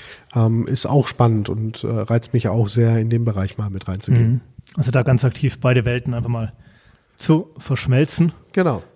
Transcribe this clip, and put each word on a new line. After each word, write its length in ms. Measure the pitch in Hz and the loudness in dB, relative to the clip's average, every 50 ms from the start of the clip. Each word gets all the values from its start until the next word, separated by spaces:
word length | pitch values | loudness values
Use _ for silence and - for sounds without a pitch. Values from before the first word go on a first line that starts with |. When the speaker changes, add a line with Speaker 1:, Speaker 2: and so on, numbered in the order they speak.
| - - - - - _ - | -20 -20 -20 -20 -20 _ 0
Speaker 1:
ähm, 320 | 120 113 113 113 113 117 - | 2 2 2 2 0 0 -2
ist 180 | 135 - - | -2 -4 -2
auch 220 | - - 147 123 - | 0 2 2 2 0
spannend 400 | - - 127 117 113 107 104 - | 0 2 2 4 4 2 0 -2
und, 340 | 92 110 110 110 113 - - | -4 -4 -4 -6 -8 -6 -6
äh, 60 | 104 | -4
reizt 440 | 113 110 104 - 117 117 - - - | -4 -4 -2 0 0 -2 -2 0 -4
mich 140 | 123 - | -2 0
auch 220 | - - 117 113 101 | 0 0 0 0 0
sehr, 300 | - 120 117 113 117 117 | 2 2 2 4 4 2
in 100 | 110 113 | 2 0
dem 140 | 117 117 117 | 0 0 0
Bereich 340 | 117 104 95 95 95 - - | -2 -2 -2 -4 -4 -4 -6
mal 120 | 107 104 | -6 -6
mit 180 | 95 95 - - | -6 -8 -8 -8
reinzugehen. 420 | 92 98 - - 120 117 117 113 | -8 -8 -2 2 2 4 4 4
Speaker 2:
Mhm. 100 | 123 127 - - _ - - - - | 2 0 -2 -8 _ -20 -20 -14 -6
Also 160 | - - 127 113 | -4 -4 0 0
da 100 | 131 120 | 0 2
ganz 220 | 139 131 117 - | 4 2 2 2
aktiv 340 | 127 - - - 131 - - | 0 -2 0 -2 -4 -4 0
beide 260 | - 135 127 123 113 | 0 2 2 2 2
Welten 300 | 123 120 123 123 - 123 | 0 -2 -2 -4 -4 -6
einfach 160 | 117 120 120 | -6 -4 -4
mal 220 | 120 117 113 101 - _ - - _ _ _ _ _ _ _ _ _ | -4 -4 -4 -8 -10 _ -20 -20 _ _ _ _ _ _ _ _ _
zu 320 | _ - - 156 156 - - - - | _ 0 2 2 2 2 -4 -14 -20
verschmelzen. 720 | - - 139 120 - - 127 131 151 147 - - 170 156 - - - _ _ | -6 -4 -4 -4 0 0 2 2 2 0 2 0 0 0 0 -4 -18 _ _
Speaker 1:
Genau. 320 | 196 185 170 127 92 - - _ | 0 0 0 0 -2 -6 -12 _